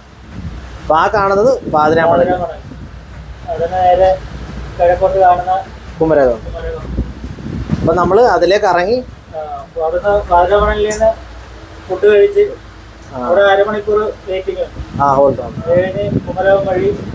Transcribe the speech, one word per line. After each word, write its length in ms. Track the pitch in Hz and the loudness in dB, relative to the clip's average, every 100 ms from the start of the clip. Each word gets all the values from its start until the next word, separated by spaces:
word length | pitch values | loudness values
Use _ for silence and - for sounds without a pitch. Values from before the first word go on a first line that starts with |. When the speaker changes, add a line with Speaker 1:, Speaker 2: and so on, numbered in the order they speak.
| - - - - - - - - | -20 -20 -18 -14 -12 -14 -14 -8
Speaker 1:
അപ്പൊ 140 | - 156 | 0 2
ആ 140 | 196 | 2
കാണുന്നത് 560 | 220 196 196 240 262 - | 2 2 2 2 0 0
പാതിരാമണൽ. 480 | 156 151 160 165 175 | 2 2 2 2 2
Speaker 2:
പാതിരാമണൽ. 380 | 175 180 170 - - - - - - - - - - | 2 0 -4 -10 -16 -16 -16 -18 -18 -16 -16 -14 -8
അവിടെ 180 | 160 170 | -4 -2
നേരെ 520 | 185 180 180 185 190 - - - - - - | 2 4 6 4 2 -4 -12 -12 -12 -10 2
കിഴക്കോട്ട് 380 | 175 180 185 190 | 2 4 2 4
കാണുന്ന 460 | 180 180 180 190 190 - - - | 4 4 0 -2 -4 -14 -14 -2
Speaker 1:
കുമരകം. 300 | 160 147 131 | 2 4 2
Speaker 2:
കുമരകം. 760 | 113 - 165 160 160 - - - - - - - - - - | 0 -6 -10 -10 -10 -8 -8 -8 -10 -14 -12 -10 -8 -4 -2
Speaker 1:
അപ്പൊ 140 | - | 0
നമ്മള് 280 | 175 175 196 | 2 2 4
അതിലേക്ക് 440 | 247 175 175 208 208 | 4 4 2 2 2
ഇറങ്ങി. 380 | 175 185 254 254 - - 156 | 0 0 -2 -6 -16 -14 -12
Speaker 2:
ആ, 20 | |
അപ്പൊ 460 | 151 143 - 165 | -10 -12 -10 -6
അവിടുന്ന് 440 | 160 180 202 202 - | -4 -2 0 0 2
പാതിരാമണലിൽ 640 | 175 180 208 208 208 208 | 2 4 2 2 0 -2
നിന്ന് 220 | 214 220 220 - - - - - - - | 0 0 0 -8 -20 -20 -20 -20 -16 -10
ഫുഡ് 180 | 359 202 | 2 4
കഴിച്ച് 460 | - - 403 - - - - - - - | 6 6 4 0 -2 -16 -20 -20 -20 -16
Speaker 1:
ആ. 140 | 131 123 | -8 0
Speaker 2:
അവിടെ 140 | 190 | 4
അരമണിക്കൂർ 720 | 202 196 214 214 208 208 214 - - | 4 4 2 -2 -2 0 -2 -6 -8
വെയിറ്റിംഗ് 340 | 185 190 180 | -6 -6 -6
ഉണ്ട്. 420 | 170 - - - | -8 -10 -10 0
Speaker 1:
ആ, 120 | 139 | 2
ഹോൾഡ് 260 | 135 139 127 | 4 4 2
ആണ്. 220 | 117 - | -6 -6
Speaker 2:
അത് 180 | 165 175 | 0 0
കഴിഞ്ഞ് 400 | 185 196 202 - | 0 -4 -4 -4
കുമരകം 460 | - 175 196 196 190 | -4 -2 2 2 2
വഴി 320 | 185 196 202 - | 0 0 -2 -8